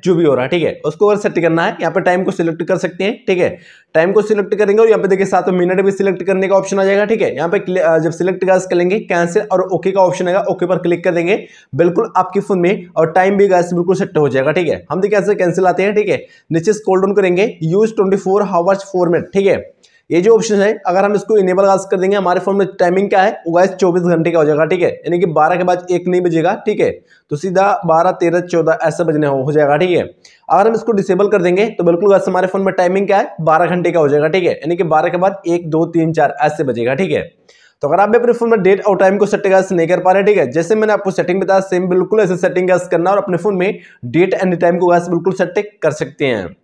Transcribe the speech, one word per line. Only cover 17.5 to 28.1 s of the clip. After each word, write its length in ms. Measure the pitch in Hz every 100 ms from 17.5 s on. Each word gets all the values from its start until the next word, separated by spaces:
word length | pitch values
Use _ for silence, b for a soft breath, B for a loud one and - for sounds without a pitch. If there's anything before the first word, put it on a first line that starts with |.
| - 160
use 220 | 185 220 220
ट्वेंटी 200 | 190 196
फ़ोर 260 | 185 196
आवर्स 480 | 196 180 175 196 -
फॉर्मेट, 380 | 185 175 165 -
ठीक 140 | 196 196
है। 180 | 139 - _ b b -
ये 100 | 165
जो 140 | 190
ऑप्शन 200 | 220 220
है, 160 | 208 196 226 -
अगर 180 | 180
हम 100 | 202
इसको 220 | 202 - 214
इनेबल 280 | 185 185 196
गाइस 180 | 190 190
कर 60 | 196
देंगे, 200 | 190 202
हमारे 240 | 180 180
फोन 160 | 185 196
में 100 | 190 190
टाइमिंग 280 | 180 180 202
क्या 140 | 202
है, 80 | 196 - 165
वो 60 |
गाइस 180 | 170 190
चौबीस 320 | 185 185 175
घंटे 280 | 175 170 170
का 80 | 165
हो 60 |
जाएगा, 200 | 151 151
ठीक 180 | 156 185
है, 60 | 160
यानी 300 | 95 147 175
कि 80 | 175
बारह 300 | 156 156 180
के 80 |
बाद 220 | 180 180 180
एक 140 | 180 180
नहीं 120 | 180
बजेगा, 320 | 180 165 165 240 220
ठीक 140 | 208
है, 100 | 143 - b b _
तो 60 | 147
सीधा 280 | 190 180 196 190 175
बारह, 240 | 160 180